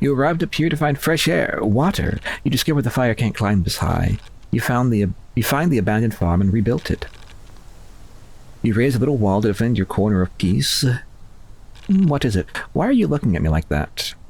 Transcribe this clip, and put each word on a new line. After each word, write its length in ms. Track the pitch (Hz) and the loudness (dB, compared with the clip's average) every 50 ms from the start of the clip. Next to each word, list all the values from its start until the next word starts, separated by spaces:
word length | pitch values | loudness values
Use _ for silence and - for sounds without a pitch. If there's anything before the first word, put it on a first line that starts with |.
You 120 | - 139 143 | 2 0 0
arrived 300 | 127 139 151 170 165 180 | 2 2 0 2 0 -2
up 100 | - - | -4 -2
here 160 | - 151 165 | 0 0 0
to 80 | 151 | 0
find 200 | 151 156 147 143 | 0 0 0 0
fresh 300 | 139 - - 160 160 - | 0 0 0 0 0 0
air, 320 | - 165 170 - - - - | 0 0 0 0 -2 -2 -2
water. 580 | - 107 101 117 143 175 202 - - - - - - - - - - | 0 0 2 2 2 2 0 0 -2 -2 -4 -4 -6 -8 -10 -4 -4
You 80 | - | -2
discover 300 | - 127 - - 156 143 | -2 0 0 0 0 0
the 80 | 127 131 | 0 0
fire 240 | - - 127 120 113 | 0 0 0 0 0
can't 220 | - - 107 98 | 0 0 -2 0
climb 280 | - 113 101 104 101 87 | 0 0 2 2 2 2
this 140 | 92 - | 0 -2
high. 400 | - - 82 85 82 85 87 95 - - - - - - - | -2 -2 0 0 0 0 0 0 -2 -6 -10 -20 -20 -8 -2
You 100 | - - | -2 -2
found 300 | 107 - 127 120 123 127 | 0 0 0 2 2 2
the, 160 | 117 107 101 95 - - - - - | 2 2 2 0 -2 -4 -12 -8 -4
you 80 | - 113 | -2 0
find 280 | - - 139 156 175 | 0 0 2 2 2
the 60 | 160 | 2
abandoned 380 | 120 98 92 107 110 113 113 107 | 2 2 2 2 2 2 0 0
farm 260 | - - 87 85 87 | 0 0 2 2 4
and 100 | 101 98 | 4 4
rebuilt 380 | 92 117 107 101 120 156 - - | 4 2 2 2 0 0 0 -2
it. 160 | - - - - - - - - - - - - - - - - - - - - - - - - - - - - - - - - - - | -4 -4 -4 -12 -14 -18 -20 -20 -18 -20 -20 -20 -20 -20 -20 -20 -20 -20 -20 -20 -20 -20 -20 -20 -20 -20 -20 -20 -20 -20 -20 -20 -20 -4
You 120 | - 113 110 | -2 0 2
raised 220 | 101 120 139 135 | 4 2 2 2
a 40 | 123 | 2
little 180 | 110 135 147 | 2 2 2
wall 240 | 131 104 101 95 101 | 2 2 2 2 4
to 60 | 107 | 2
defend 300 | 113 101 - 117 117 123 | 2 2 2 2 0 2
your 80 | 101 95 | 2 0
corner 360 | - - - 95 107 104 95 | 0 0 0 2 2 4 2
of 140 | 92 90 - | 2 0 -2
peace. 480 | - - 92 90 123 139 - - - - 131 123 117 - - - - - - - - - - - - - - - - - | -2 0 2 2 2 0 0 -2 0 0 0 0 -2 -4 -10 -18 -20 -20 -20 -20 -20 -20 -20 -20 -20 -20 -20 -20 -20 -4
What 380 | - 196 190 190 170 143 139 - | 0 2 4 4 4 2 2 0
is 100 | 131 107 | 2 2
it? 120 | 95 82 - - - - - - | 2 0 -2 -6 -12 -12 -6 -2
Why 140 | - 156 | -2 0
are 40 | 226 | 2
you 160 | 277 247 214 | 4 2 4
looking 280 | 151 143 147 - 127 92 | 2 2 0 2 0 0
at 60 | 82 | 2
me 80 | - 80 | 2 2
like 200 | 78 78 80 - | 2 0 0 0
that? 440 | 73 73 73 - - - - - - - - | -2 -2 -2 -4 -6 -8 -10 -10 -10 -14 -18